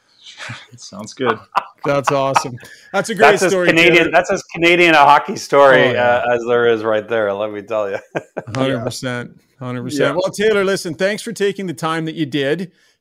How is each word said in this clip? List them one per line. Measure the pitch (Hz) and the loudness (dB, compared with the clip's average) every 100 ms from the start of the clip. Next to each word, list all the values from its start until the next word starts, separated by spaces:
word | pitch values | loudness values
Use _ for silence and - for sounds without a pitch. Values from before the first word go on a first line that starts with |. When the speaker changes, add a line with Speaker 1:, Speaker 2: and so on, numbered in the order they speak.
| _ _ - | _ _ -20
Speaker 1:
<laughs> | - - 113 - 120 | -20 -16 -16 -20 -20
sounds | - 98 110 | -20 -16 -16
good." | - 123 107 - - - _ 151 | -6 -4 -4 -4 -6 -6 _ -4
Speaker 2:
That's | 143 127 | -2 -2
awesome. | 139 135 131 139 117 - - - | -2 0 -2 -4 -12 -18 -20 -8
That's | 196 196 | -6 -4
a | 202 | 2
great | - | 4
Speaker 3:
That's | 190 | 4
as | 185 | 2
Speaker 2:
story, | 185 175 | 2 2
Speaker 3:
Canadian, | 165 170 170 | 4 4 4
Speaker 2:
Taylor. | 160 | 4
Speaker 3:
that's | 160 180 | 2 0
as | 190 | -4
Canadian | - 175 170 175 175 | -6 -2 2 4 6
a | 156 | 6
hockey | 143 147 - 160 | 6 6 2 -10
story, | - 143 139 127 123 | 0 4 6 6 4
Speaker 2:
Oh, | |
yeah. | 120 123 120 120 | 2 2 2 0
Speaker 3:
uh, | 120 | -2
as | 117 | 0
there | 120 120 | 2 2
is | 113 | 2
right | 110 107 107 | 0 -2 -2
there, | 113 104 | -2 -2
let | 98 107 | -2 -6
me | 104 | -8
tell | 101 110 101 | -6 -4 -4
you. | 101 - - - | -6 -8 -12 -10
<laughs> | - - 117 | -16 -10 -4
Speaker 2:
Hundred | 135 131 | -4 -4
percent. | 123 - 131 123 120 _ _ _ | -8 -10 -8 -8 -10 _ _ _
Hundred | 127 123 | -12 -10
percent. | 123 139 139 156 | -8 -2 -2 -2
Speaker 1:
Yeah. | |
Speaker 2:
Well, | 190 | -6
Taylor, | - 214 202 190 | -2 -2 0 -2
listen, | 196 180 143 | -4 -6 -4
thanks | 285 208 | -4 -4
for | - | -8
taking | 190 202 196 190 | -4 -4 -4 -10
the | |
time | 156 160 165 160 | -8 -6 -6 -6
that | 160 | -6
you | 143 | -6
did. | 147 135 170 180 _ _ _ | -4 -2 -4 -6 _ _ _